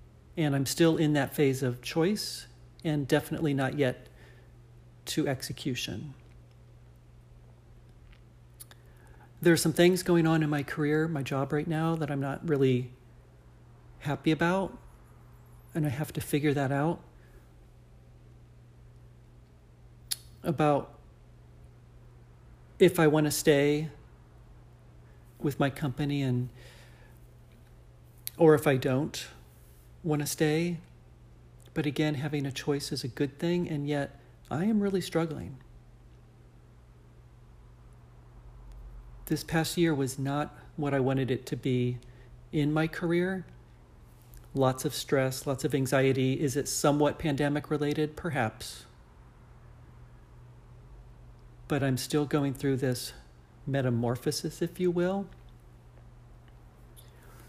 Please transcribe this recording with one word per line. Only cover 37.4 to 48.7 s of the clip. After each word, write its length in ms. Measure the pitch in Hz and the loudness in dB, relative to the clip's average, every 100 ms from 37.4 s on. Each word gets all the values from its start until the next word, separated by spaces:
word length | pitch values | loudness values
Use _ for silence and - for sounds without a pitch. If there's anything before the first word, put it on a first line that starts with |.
| - - - - - - - - - - - - - - - - - - - | -20 -20 -20 -20 -20 -20 -20 -20 -20 -20 -20 -20 -18 -18 -16 -18 -18 -18 -6
This 180 | 156 | -6
past 340 | - 160 160 - | -2 -2 0 0
year 160 | 170 | 2
was 260 | 143 135 135 | 2 -2 -4
not 360 | 135 143 147 - - - | -4 -2 -4 -8 -16 -6
what 160 | 143 | 0
I 60 | 139 | 2
wanted 320 | 127 135 131 | 2 0 0
it 140 | 123 - | -2 -4
to 100 | 135 | -4
be 400 | 139 127 123 123 - - - - - | 0 0 0 -4 -12 -20 -20 -20 -6
in 200 | 156 147 | -2 0
my 160 | 156 160 | 2 0
career. 580 | - 175 175 185 190 - - - - - - - - - - - | -2 -2 0 0 -4 -8 -18 -20 -20 -20 -20 -20 -20 -20 -20 -10
Lots 320 | 139 131 131 151 | 0 2 2 -4
of 80 | |
stress, 540 | - - 139 131 131 - | -6 0 2 2 -2 -6
lots 180 | 127 151 | -4 -2
of 80 | |
anxiety. 600 | 139 131 139 135 131 131 | 0 2 4 4 4 2
Is 220 | 135 147 139 | 0 0 -2
it 140 | 131 | -4
somewhat 500 | - 151 143 147 - | 2 2 4 2 2
pandemic 500 | 160 139 147 147 - | -2 0 0 -2 -2
related? 460 | 147 147 151 151 - | -2 0 0 -2 -4
Perhaps. 680 | 175 139 110 - - | -6 -2 -2 -4 -14